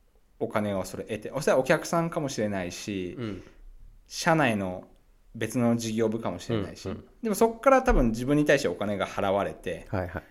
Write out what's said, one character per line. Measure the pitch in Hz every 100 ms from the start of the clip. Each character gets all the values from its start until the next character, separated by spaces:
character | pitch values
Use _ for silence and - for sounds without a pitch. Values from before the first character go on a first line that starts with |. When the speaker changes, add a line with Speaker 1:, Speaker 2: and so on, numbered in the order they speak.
| _ _ _ -
Speaker 1:
お | 117
金 | 110 104
を | 95
そ | 92 101
れ |
得 | - 107
て、 | -
そ | 135
し | 180
た |
ら | 143
お |
客 | 131 156 156
さ | 170
ん | 165
か | 170
も | 139
し | -
れ | 104
な | 98
い | 87
し、 | - - 98 90 -
Speaker 2:
う |
ん。 | 110 92 - - - - - - -
Speaker 1:
社 | - 170
内 | 160 131 107
の | 92 92 - - _ _ _
別 | 113 110 123
の | 120 117
事 | 113
業 | 110 110
部 | 113
か | 120
も | 87
し | -
れ | 113
な | 92
い | -
し、 | 95
Speaker 2:
う |
ん | 90
う |
ん。 | - -
Speaker 1:
で | 226
も |
そ | 190 226
っ | 226
か | 277
ら | 262
多 | 247
分 | 175 117
自 | 113 127
分 | 147
に |
対 | 147 139
し |
て | 87
お |
金 | - 104 101
が | 92
払 | - 98
わ | 98
れ | 90
て、 | 78 90 85 -
Speaker 2:
は | 98
い | 87
は | -
い。 | -